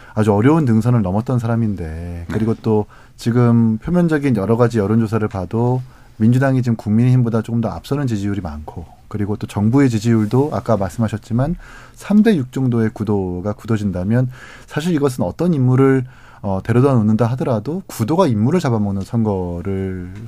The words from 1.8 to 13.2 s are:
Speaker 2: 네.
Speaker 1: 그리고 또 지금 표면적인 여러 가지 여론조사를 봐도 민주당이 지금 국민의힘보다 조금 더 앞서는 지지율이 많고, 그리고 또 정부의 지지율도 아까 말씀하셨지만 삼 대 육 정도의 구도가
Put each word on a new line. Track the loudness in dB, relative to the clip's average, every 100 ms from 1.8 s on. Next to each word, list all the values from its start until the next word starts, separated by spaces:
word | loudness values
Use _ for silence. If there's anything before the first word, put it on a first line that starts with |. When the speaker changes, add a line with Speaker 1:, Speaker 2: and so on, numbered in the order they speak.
| -8
Speaker 2:
네. | -8 -10 -10 -6
Speaker 1:
그리고 | -2 -2 -2
또 | 0 0 -2 -10 -20 -8
지금 | -2 2 4 4 2 0
표면적인 | 0 0 2 0 0 0
여러 | 0 2
가지 | 2 2
여론조사를 | 2 2 2 0 -2
봐도 | -4 -6 -2 -2 -2 -6 -20 -20 0
민주당이 | 2 4 2 0
지금 | 0 -2
국민의힘보다 | 0 2 4 4 2 0
조금 | -2 -4
더 | -4
앞서는 | -6 -6 -4 -2
지지율이 | -4 -4 -4
많고, | -6 -10 -12 -14 -16 -20 -12
그리고 | -6 -4 -4
또 | -4
정부의 | 0 2 4 4
지지율도 | 2 2 2 2 0 0
아까 | -2 -2 -2
말씀하셨지만 | -2 -4 -4 -4 -6 -4 -2 -6 -12 -20 -20 -20
삼 | 0 4
대 | 4 2
육 | -2
정도의 | -2 0 2 0
구도가 | -2 -2 -2